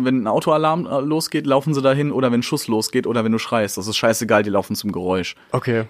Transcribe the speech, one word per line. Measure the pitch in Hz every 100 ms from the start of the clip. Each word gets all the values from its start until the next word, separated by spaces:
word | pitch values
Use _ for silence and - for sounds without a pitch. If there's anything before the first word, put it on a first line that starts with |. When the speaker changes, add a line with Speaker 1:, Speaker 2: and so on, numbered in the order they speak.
Speaker 1:
wenn | 127 131
ein | 110
Autoalarm, | 123 165 156 156 165 -
äh, | 139
losgeht, | 143 156 - 151 147
laufen | 135 147
sie | 139
dahin, | 135 135 147
oder | 123 127
wenn | 120
ein |
Schuss | - 113 -
losgeht, | 110 - 127 123
oder | 117
wenn | 110
du | 110
schreist, | - 117 101 -
das | 101
ist | 104
scheißegal, | 117 110 113 107
die | 104
laufen | 98 - 104
zum | 104
Geräusch. | 87 92 92 87 - -
Speaker 2:
Okay. | 131 127 117